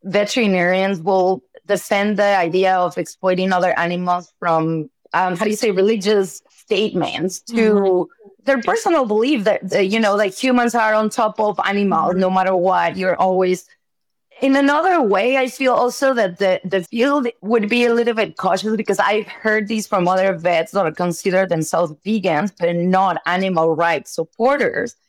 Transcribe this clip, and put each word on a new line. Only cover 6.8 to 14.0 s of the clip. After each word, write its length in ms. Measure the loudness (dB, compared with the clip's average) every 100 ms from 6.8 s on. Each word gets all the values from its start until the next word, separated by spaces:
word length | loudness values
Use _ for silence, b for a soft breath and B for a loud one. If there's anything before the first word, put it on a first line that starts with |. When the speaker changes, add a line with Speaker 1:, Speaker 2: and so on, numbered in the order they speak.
| -2 -2 -4 -4 -6 -6
Speaker 1:
to 140 | -6
Speaker 2:
Mm-hmm. 760 | 0 2 4 2 0 -2 _ -20 _ -2
Speaker 1:
their 140 | 0
personal 420 | 0 -2 0 0
belief 400 | 2 0 0 0
that, 160 | 0 -2 -2
that, 160 | -2 0
you 140 | 2
know, 140 | 2 2
like, 180 | 0
humans 400 | 0 0 2 2
are 200 | 2 2
on 160 | 2 0
top 280 | 0 -2 0
of 180 | -2 0
animals, 500 | -2 0 0 0 0 0
no 140 | 0
matter 260 | 2 0 2
what. 400 | 2 2 0 -2
You're 200 | -2 0
always, 500 | 0 2 0 0 -6 b _ _